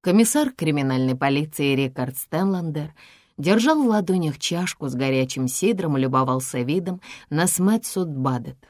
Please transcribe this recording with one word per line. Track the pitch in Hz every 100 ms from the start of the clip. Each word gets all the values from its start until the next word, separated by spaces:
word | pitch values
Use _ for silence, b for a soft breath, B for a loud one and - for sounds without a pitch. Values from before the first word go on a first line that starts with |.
Комиссар | 185 196 226 294 294
криминальной | - 160 147 135 131 131 127
полиции | 139 139 151 - 143 135
Рикард | 135 131 127 131
Стенландер | - - 196 185 165 151 151 b b b b b
держал | 147 220 247 311
в | 254
ладонях | 214 185 185 160 135
чашку | - 175 180 - 143
с | 127
горячим | 135 135 131 131 127
сидром | - 190 208 170 135
и |
любовался | 131 131 131 131 127 131
видом | 123 170 180 185 B B B
на | 151 180
Смэтсуд-Бадет | - 185 220 - - 175 139 131 123 110 - _